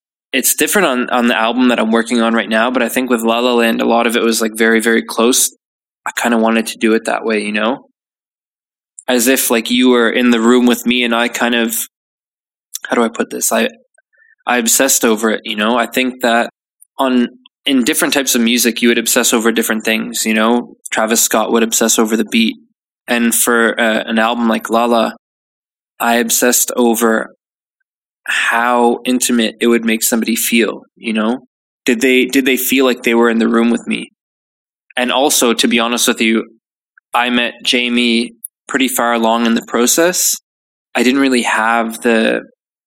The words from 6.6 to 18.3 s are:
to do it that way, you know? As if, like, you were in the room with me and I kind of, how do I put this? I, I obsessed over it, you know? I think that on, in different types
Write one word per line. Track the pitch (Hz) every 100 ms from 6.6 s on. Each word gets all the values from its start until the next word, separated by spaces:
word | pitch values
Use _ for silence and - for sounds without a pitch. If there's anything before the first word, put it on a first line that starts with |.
| 110
to | -
do | 110
it | 113
that | 117 117
way, | 113 107
you | 104
know? | 107 110 139 - _ _ _ _ _ _ _ _ _ _ - -
As | 123 117
if, | 131 -
like, | 117 110
you | 123 127
were | 123 113
in | 127 123
the | 117
room | 117 123
with | 123 113 120
me | 123
and | 120
I | 117 120
kind | - 120
of, | 120 113 113 - _ _ _ _ _ _ _ _ - -
how | 123
do |
I | 113
put | - 117
this? | - -
I, | 113 113 - _ _ _ _ _ _ -
I | 123
obsessed | 117 - 135 -
over | 120 107 110
it, | 107
you | 110 107
know? | 107 123
I | 113
think | 131 127 127
that | 120 117 113 - _ _ _ -
on, | 135 127 120 - _ _ -
in | 131
different | 120 151 -
types | 143 131